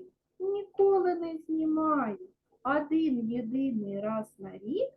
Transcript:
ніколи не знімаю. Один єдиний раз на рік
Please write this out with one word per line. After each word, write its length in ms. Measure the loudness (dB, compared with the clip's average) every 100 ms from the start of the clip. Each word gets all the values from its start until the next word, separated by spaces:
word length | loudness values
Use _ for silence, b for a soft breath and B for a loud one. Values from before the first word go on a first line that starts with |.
| -12 _ _ -6
ніколи 760 | -4 -2 -2 4 6 6 4
не 240 | 0 -2 -6
знімаю. 920 | -4 0 2 2 2 2 0 -4 -10 _ _ _
Один 680 | -2 0 2 2 2 0 0
єдиний 720 | -2 -2 -2 0 -2 -4 -4
раз 340 | -2 -4 -6 -10
на 200 | -14 -12
рік 320 | -6 -2 -4